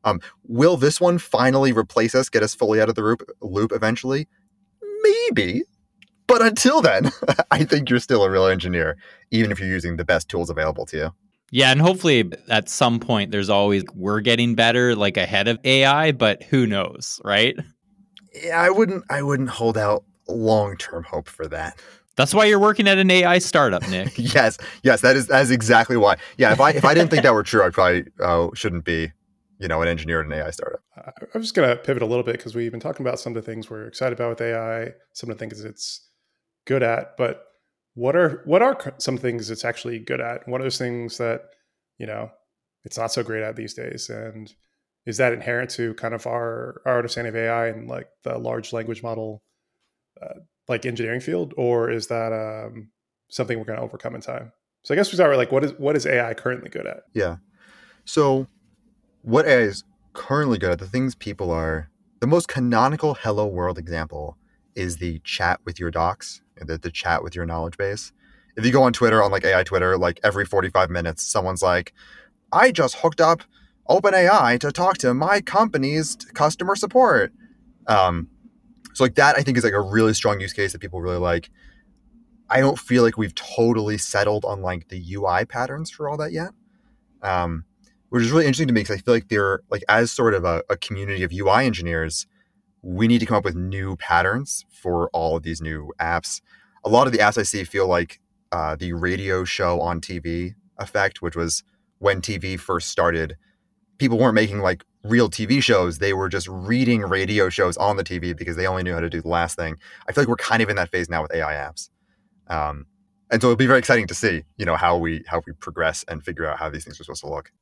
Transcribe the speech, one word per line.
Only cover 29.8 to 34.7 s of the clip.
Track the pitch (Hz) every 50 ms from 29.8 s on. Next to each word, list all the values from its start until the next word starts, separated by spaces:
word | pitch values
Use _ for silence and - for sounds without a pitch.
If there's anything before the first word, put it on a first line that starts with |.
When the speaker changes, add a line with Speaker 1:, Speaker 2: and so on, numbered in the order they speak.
Speaker 1:
an | 82 85
engineer | 85 80 78 80 82 82
at | 78
an | 76 73
A | 76 78
I | 80
startup. | - - - - - - _ _ _
Speaker 3:
Uh, | - - - - - - - _
I'm | 226
just | 226 226 -
gonna | 190 143 127 120
pivot | 120 - - 139 120
a | 120
little | 110 120 123
bit | 123 120 117 -
'cause | - 117 110
we've | 117 117 117
been | 113 117
talking | - 156 156 - 139
about | 123 123 117
some | - - 117
of | 113
the | 107 -
things | 113 113 110 -
we're | 113 107 107
excited | 117 - - 131 127
about | 120 117 120 117
with | 117 -
A | 117 117 113
I, | 113 113 113